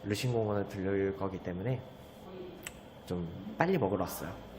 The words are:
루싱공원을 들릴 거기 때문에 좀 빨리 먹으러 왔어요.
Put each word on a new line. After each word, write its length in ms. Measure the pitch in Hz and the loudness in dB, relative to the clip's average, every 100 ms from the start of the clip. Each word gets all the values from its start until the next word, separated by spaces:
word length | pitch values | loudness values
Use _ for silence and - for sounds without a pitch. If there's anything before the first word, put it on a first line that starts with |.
루싱공원을 640 | 101 104 127 117 107 104 98 | 2 2 4 4 4 2 2
들릴 480 | 101 92 98 98 95 | 0 2 4 4 2
거기 220 | 98 92 | -2 -2
때문에 400 | 90 87 104 127 - - - - - - - - - - - - - | -4 -2 0 0 -2 -14 -16 -14 -12 -10 -10 -10 -12 -12 -16 -16 -4
좀 500 | 90 85 87 - - | -2 -2 -6 -8 2
빨리 200 | 170 190 | 4 6
먹으러 240 | 101 98 | 4 4
왔어요. 420 | 87 - 76 - - | 0 -2 -6 -6 -10